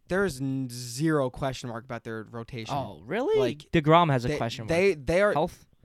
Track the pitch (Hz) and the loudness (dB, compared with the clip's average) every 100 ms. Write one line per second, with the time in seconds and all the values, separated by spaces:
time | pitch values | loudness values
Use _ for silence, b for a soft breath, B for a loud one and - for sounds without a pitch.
0 | - 180 196 131 135 135 131 123 123 120 | -4 0 0 -2 -4 -4 -4 -8 -10 -2
1 | 160 151 127 - 139 127 123 113 131 117 | 2 2 0 -2 -6 -6 -8 -10 -10 -10
2 | 117 110 110 117 117 123 110 139 104 78 | -8 -10 -10 -14 -12 -10 -6 -6 -6 -10
3 | 104 202 302 440 403 147 - 165 147 165 | -6 -2 0 2 2 -2 -2 2 6 8
4 | 165 131 123 147 117 120 110 165 196 156 | 6 4 0 -2 -4 -4 -2 2 2 2
5 | 127 175 208 156 170 - _ _ | 0 2 2 2 -2 -6 _ _